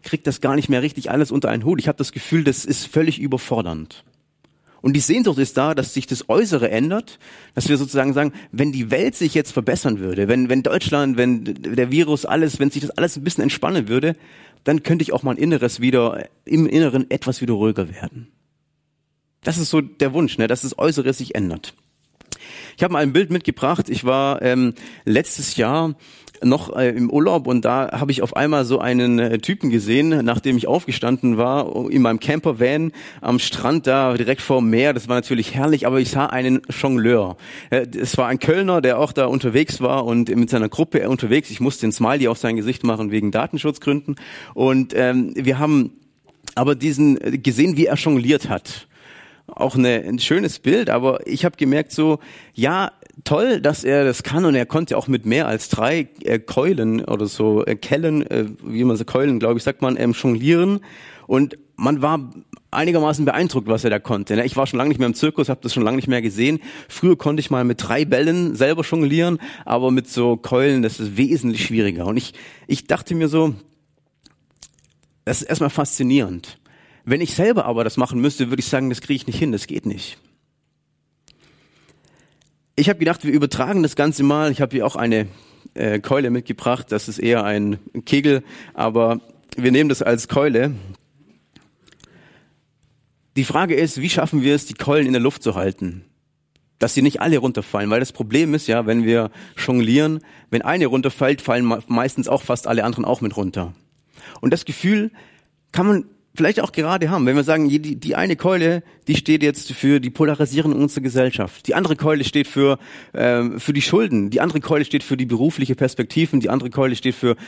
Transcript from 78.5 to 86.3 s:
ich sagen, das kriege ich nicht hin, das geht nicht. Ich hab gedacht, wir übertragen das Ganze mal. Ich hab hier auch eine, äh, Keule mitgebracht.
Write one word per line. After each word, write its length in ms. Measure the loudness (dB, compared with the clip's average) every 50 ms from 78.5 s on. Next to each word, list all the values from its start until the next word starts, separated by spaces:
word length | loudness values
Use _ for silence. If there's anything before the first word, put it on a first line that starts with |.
| -2 -4
ich 60 | -2 -2
sagen, 220 | -2 -2 -2 -2
das 120 | -4 -6
kriege 140 | -4 -4 -4
ich 120 | -4 -4 -6
nicht 120 | -4 -2
hin, 120 | -2 -2
das 160 | -2 -4 -6 -8
geht 180 | -10 -6 -6
nicht. 320 | -6 -8 -8 -10 -14 -16 -20 _ _ _ _ _ _ _ _ _ _ _ _ _ _ _ _ _ _ _ _ _ _ _ _ _ _ _ _ _ _ _ _ _ _ _ _ _ _ _ _ _ _ _ _ _ _ _ _ _ _ _
Ich 140 | 0 2 2
hab 100 | 2 2
gedacht, 260 | 2 2 2 0 0
wir 80 | 0 2
übertragen 500 | 2 2 0 0 -2 -2 0 2 2 2
das 120 | 2 2
Ganze 280 | 0 0 0 2 2 2
mal. 280 | 2 2 2 2 0
Ich 100 | 0 0
hab 100 | -2 -2
hier 140 | 0 -2 -2
auch 100 | -2 -2
eine, 320 | -2 0 0 0 0 0 -2 -8 -16 -20 -20 _ _ _ -16 -8
äh, 260 | -4 -2 -2 -2 -2
Keule 300 | -2 0 0 0 0
mitgebracht. 580 | 0